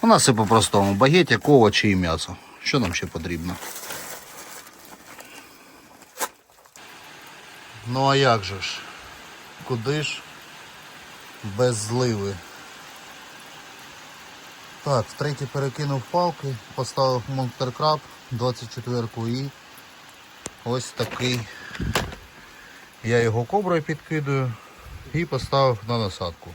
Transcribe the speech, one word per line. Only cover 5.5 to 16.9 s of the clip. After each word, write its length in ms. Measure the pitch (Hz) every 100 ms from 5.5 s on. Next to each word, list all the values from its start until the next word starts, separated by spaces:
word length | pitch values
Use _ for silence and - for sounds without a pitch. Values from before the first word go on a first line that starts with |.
| - - - - - - - - - _ _ - - - - - - - - - - - 110 110
Ну 180 | 127 139
а 100 | 139
як 280 | 135 113
же 180 | 92 95
ж? 180 | - - - - - - - - - - -
Куди 360 | 123 113 151
ж 180 | 143 - - - - - - - - - - - - - 110 101
без 180 | 127 117
зливи? 580 | 104 120 123 110 98 95 - - - - - - - - - - - - - - - - - - - - - - - -
Так, 220 | - 139 -
втретє 360 | - 147 139 139
перекинув 500 | 143 135 123 147 135
палки, 540 | 117 175 175 147 143 123 - -
поставив 480 | 127